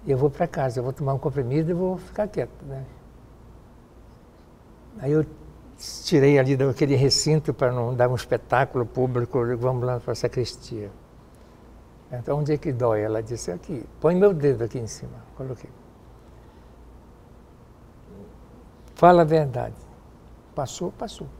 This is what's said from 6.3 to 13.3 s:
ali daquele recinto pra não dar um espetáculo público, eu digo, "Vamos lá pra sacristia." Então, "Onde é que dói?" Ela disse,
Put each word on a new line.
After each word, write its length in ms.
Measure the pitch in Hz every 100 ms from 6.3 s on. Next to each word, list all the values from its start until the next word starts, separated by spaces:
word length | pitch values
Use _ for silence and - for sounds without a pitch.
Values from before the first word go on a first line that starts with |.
| 143
ali 180 | 131 135
daquele 380 | 135 120 143
recinto 580 | 131 135 - 151 156 143
pra 200 | 123 127
não 220 | 123 120
dar 140 | 123 123
um 60 |
espetáculo 720 | 123 - 120 - 123 135 131 117
público, 520 | - 127 120 120 131
eu 80 | 117
digo, 140 | 123
"Vamos 220 | 127 127
lá 140 | 123 123
pra 160 | -
sacristia." 760 | 117 120 - 113 - - 110 101 - - - - - - - - - - - -
Então, 260 | 123 117 143
"Onde 140 | 147
é 40 | 147
que 160 | -
dói?" 280 | 123 120 107
Ela 200 | 107 110
disse, 300 | 113